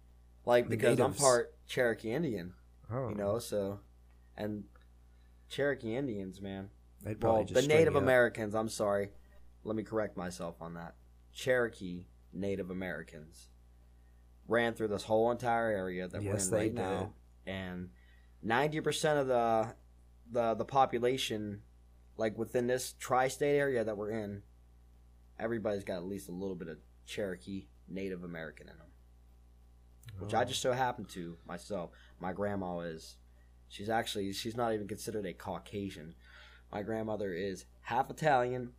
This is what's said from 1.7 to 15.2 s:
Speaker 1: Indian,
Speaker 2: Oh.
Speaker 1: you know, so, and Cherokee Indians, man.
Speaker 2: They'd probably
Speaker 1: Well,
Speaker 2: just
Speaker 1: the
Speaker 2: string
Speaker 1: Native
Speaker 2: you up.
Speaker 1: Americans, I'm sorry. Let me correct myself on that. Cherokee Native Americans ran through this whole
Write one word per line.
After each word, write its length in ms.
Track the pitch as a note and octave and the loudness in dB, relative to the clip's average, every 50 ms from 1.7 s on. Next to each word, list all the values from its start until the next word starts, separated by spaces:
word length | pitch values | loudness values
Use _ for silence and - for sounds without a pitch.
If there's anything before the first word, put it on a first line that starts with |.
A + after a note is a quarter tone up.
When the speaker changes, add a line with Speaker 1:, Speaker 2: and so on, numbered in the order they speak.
| - - B2+ A#2 A2 - - A2 A2+ | 0 2 2 2 2 0 -2 -4 -2
Speaker 1:
Indian, 420 | D3 E3+ D3 A2 F#2 E2+ F2+ F#2 - - - - - - - A2 | 0 0 0 -2 -4 -6 -8 -12 -16 -20 -20 -20 -20 -12 -8 -6
Speaker 2:
Oh. 160 | B2+ C3+ A#2 | -4 -4 -4
Speaker 1:
you 60 | G#2+ | -4
know, 220 | G#2 G2+ G2+ G#2+ A#2 | -2 0 0 0 0
so, 400 | A2+ - - G#2 G2 G2 G2+ G2+ - - - - - - - - - - - | -2 -2 -2 -2 -2 -2 -4 -6 -12 -18 -20 -20 -20 -20 -20 -20 -20 -16 -10
and 280 | - G#2+ G#2+ G#2+ G#2 G2+ - - - - - - - - - - - - - - - - - | -6 -6 -4 -4 -6 -8 -12 -16 -20 -20 -20 -20 -20 -20 -20 -20 -20 -20 -20 -20 -20 -20 -10
Cherokee 480 | - - C3+ C#3+ C#3 - - A2 A2 | -4 0 0 0 0 -2 -2 -4 -2
Indians, 440 | B2+ D3 C3+ A2 G2+ F#2+ F#2 F2+ F#2 | -2 -2 -2 -4 -4 -6 -8 -10 -10
man. 300 | G2 G2 G2 G2 F#2+ G2 - - - - - - - | -8 -8 -6 -8 -8 -10 -14 -20 -20 -20 -20 -12 -8
Speaker 2:
They'd 180 | G#2+ A2 - | -8 -6 0
probably 160 | - A2+ A2+ A2 | 2 4 4 4
Speaker 1:
Well, 40 | G2+ | 4
Speaker 2:
just 100 | F#2 G#2+ | 4 4
Speaker 1:
the 80 | B2+ C3 | 4 6
Speaker 2:
string 160 | C#3+ D3+ D#3 | 6 8 8
Speaker 1:
Native 140 | E3 D#3 C#3+ | 8 8 6
Speaker 2:
you 60 | C#3+ | 4
up. 40 | C3 | 6
Speaker 1:
Americans, 520 | C3 B2+ B2+ A#2+ A2+ - - A2 G#2 G2+ | 6 8 8 8 6 4 0 -4 -2 0
I'm 140 | A2 A2 A2 | 0 -2 -2
sorry. 420 | - - A2+ G2+ G2+ G2+ G2+ G2 - - - - - - - - - - - | -2 0 0 2 2 2 0 -2 -6 -14 -20 -20 -20 -20 -20 -20 -20 -12 -8
Let 140 | - G#2+ | -6 -4
me 60 | A2 G#2 | -4 -4
correct 320 | - A2+ A2 G#2+ G2 - | -2 -2 -2 -2 -2 -4
myself 400 | G2 F2+ F2+ F2 - F2+ E2+ E2 - | -6 -6 -6 -6 -6 -8 -8 -8 -10
on 140 | E2 E2+ E2+ | -12 -12 -10
that. 200 | E2+ E2+ E2+ - - - - - - - - - | -10 -12 -12 -16 -18 -20 -20 -20 -20 -20 -20 -14
Cherokee 760 | - - C#3 B2+ B2+ A#2+ A2+ A2 - G2 F2+ F2+ F2 F2 - - - - - - | -4 2 2 4 4 4 2 0 -6 -10 -8 -8 -8 -10 -14 -20 -20 -20 -14 -8
Native 380 | F2+ F#2+ G2+ G2 F#2+ F#2 F2+ | -4 -2 -2 -2 -2 -4 -4
Americans 800 | F2+ F#2 F#2+ F2+ E2 D2 E2 - - D#2+ D2+ D#2 F2 - - - - - - - - - - - - - - - - - - - - - - - | -4 -4 -4 -4 -4 -6 -8 -10 -14 -18 -18 -18 -20 -20 -20 -20 -20 -20 -20 -20 -20 -20 -20 -20 -20 -20 -20 -20 -20 -20 -20 -20 -20 -14 -4 0
ran 260 | G#2+ A#2 A#2 A#2 A2+ | 2 2 2 2 0
through 140 | - A2+ G#2+ | 0 -2 -2
this 160 | G2+ F#2 - | -2 -2 -2
whole 260 | - A2 A2 | 2 4 4